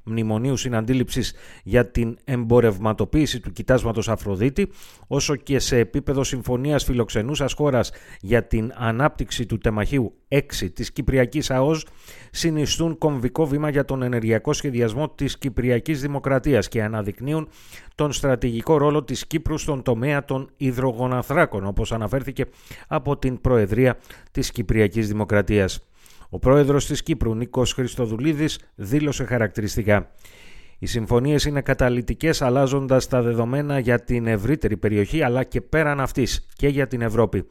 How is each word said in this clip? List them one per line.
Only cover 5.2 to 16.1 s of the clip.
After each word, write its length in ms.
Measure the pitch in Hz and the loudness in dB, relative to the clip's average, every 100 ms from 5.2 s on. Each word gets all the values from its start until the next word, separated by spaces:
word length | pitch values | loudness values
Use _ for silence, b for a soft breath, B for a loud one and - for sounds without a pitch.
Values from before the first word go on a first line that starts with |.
| 135 143 | 0 -4
και 220 | - 131 | 0 -2
σε 200 | - 123 | 2 2
επίπεδο 460 | 113 147 143 135 | 2 0 -2 0
συμφωνίας 600 | 123 127 - 123 143 143 | 0 -4 -2 -2 0 0
φιλοξενούσας 680 | 143 123 110 117 113 147 131 | 2 0 0 0 -2 -2 -2
χώρας 380 | - 147 123 - B B B | 0 2 2 0 B B B
για 260 | 92 117 - | 0 2 2
την 260 | 113 113 - | -2 -2 -4
ανάπτυξη 680 | 117 113 151 - 131 - 120 | -2 0 0 -2 -8 -6 -4
του 120 | 113 | -2
τεμαχίου 560 | 120 107 101 143 107 - - | -2 0 0 0 -2 -8 -2
έξι 420 | 143 - - 90 | -2 -2 -6 -8
της 220 | - - | -8 -8
Κυπριακής 580 | - 127 131 123 151 - | -4 0 2 2 0 -2
αος, 360 | 131 139 160 - B B B B | 0 2 0 -4 B B B B
συνιστούν 680 | - 165 156 123 - 165 156 | -4 -2 0 -2 0 -2 0
κομβικό 480 | 156 135 123 - 151 | 0 0 -2 0 0
βήμα 240 | 143 151 | 0 0
για 140 | 139 | 0
τον 180 | 135 131 | -2 -2
ενεργειακό 500 | 123 120 110 110 147 | -2 0 2 0 0
σχεδιασμό 560 | 147 143 120 113 117 151 | -2 -2 0 0 0 -6
της 300 | - 139 - | -4 -6 -4
Κυπριακής 600 | 139 110 123 120 151 143 | -6 -2 2 0 0 -4
Δημοκρατίας 680 | 143 | -2